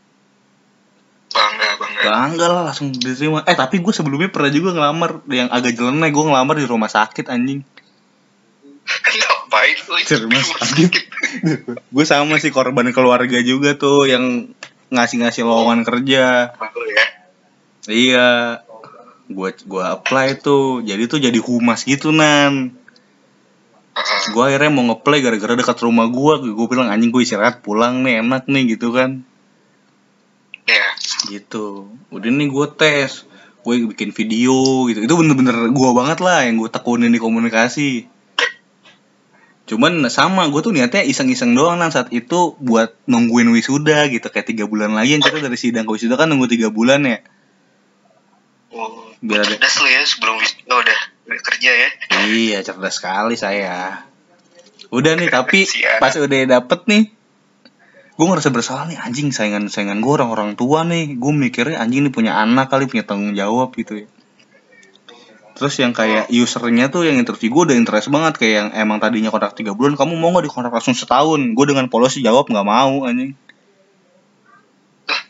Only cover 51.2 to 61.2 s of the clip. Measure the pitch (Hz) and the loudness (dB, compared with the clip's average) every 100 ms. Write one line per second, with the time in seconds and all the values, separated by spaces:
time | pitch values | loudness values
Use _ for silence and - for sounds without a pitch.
51.2 | - - - - 127 123 127 - - - | -12 -10 -6 -2 0 0 0 -4 -4 -2
52.2 | 107 113 113 101 95 92 95 - 90 98 | 0 0 0 -2 -6 -8 -8 -6 -4 -2
53.2 | 113 113 101 101 95 90 92 98 - _ | -2 -2 -4 -4 -4 -6 -8 -12 -18 _
54.2 | _ _ _ - _ - - 120 156 165 | _ _ _ -20 _ -20 -6 0 2 0
55.2 | 170 127 127 190 190 - - - 135 156 | 0 0 2 2 0 -2 -2 2 0 0
56.2 | 143 135 131 123 123 131 - 208 214 _ | 0 0 4 2 2 -2 2 2 2 _
57.2 | _ _ _ _ _ _ _ - _ - | _ _ _ _ _ _ _ -20 _ -2
58.2 | 170 170 139 120 - 131 165 - 120 120 | 0 2 0 -2 -4 -8 -10 -10 -10 -6
59.2 | 147 117 107 104 101 107 101 101 127 147 | -4 -4 -4 -4 -6 -6 -4 -2 0 0
60.2 | 120 110 104 104 123 156 170 170 151 127 | 0 -2 -6 -4 0 0 0 -2 -4 -4